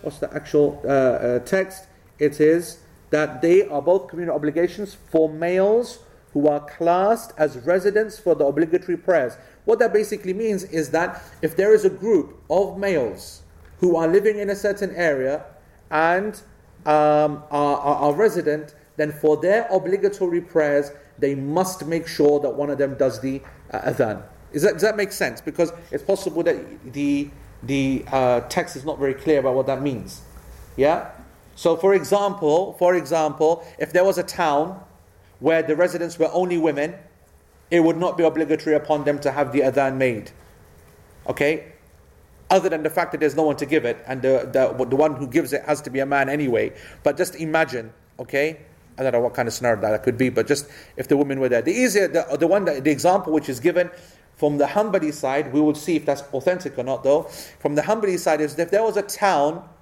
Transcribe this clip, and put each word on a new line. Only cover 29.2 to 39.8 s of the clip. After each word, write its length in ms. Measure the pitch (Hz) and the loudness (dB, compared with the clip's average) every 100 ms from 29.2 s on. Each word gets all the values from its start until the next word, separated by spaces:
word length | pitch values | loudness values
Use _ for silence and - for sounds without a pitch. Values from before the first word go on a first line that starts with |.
| 160 147 | 0 2
about 140 | 131 | 2
what 120 | 131 131 | 0 -2
that 160 | 131 | -2
means. 400 | 143 117 92 - - - - - - - | -4 -6 -10 -18 -20 -20 -20 -20 -10 0
Yeah? 340 | 143 170 - - - - - | 2 2 -4 -18 -20 -20 -20
So 220 | - 175 165 | -2 0 2
for 180 | 190 | 4
example, 800 | 196 147 202 202 180 151 160 190 - | 2 2 0 0 -2 0 2 0 0
for 160 | 175 | 2
example, 720 | 180 143 165 156 147 156 165 - - | 2 0 0 0 0 0 0 -6 -10
if 140 | 151 | -2
there 120 | 180 | 2
was 140 | 190 180 | 2 2
a 40 | |
town 580 | - - 160 143 170 190 - - _ _ _ - | -4 -2 0 0 -2 -8 -18 -20 _ _ _ -4
where 220 | 135 165 | 0 0
the 140 | 143 156 | 0 0
residents 420 | 180 170 170 - | 0 -2 -6 -2
were 120 | 160 | -2
only 260 | 170 185 175 | 0 0 0
women, 360 | 156 143 151 180 - _ _ _ _ _ - | 0 -2 -6 -8 -20 _ _ _ _ _ -2
it 100 | 170 | 2
would 160 | 165 165 | 4 2
not 200 | 180 175 | -2 2
be 80 | |
obligatory 520 | 160 156 156 156 156 151 | 0 2 -2 -2 0 0
upon 280 | 151 151 | 0 -2
them 140 | 143 143 | 0 -2
to 120 | 139 | -2
have 200 | 135 135 | -2 -2
the 80 | 135 | 2
adhan 360 | 135 131 | 2 2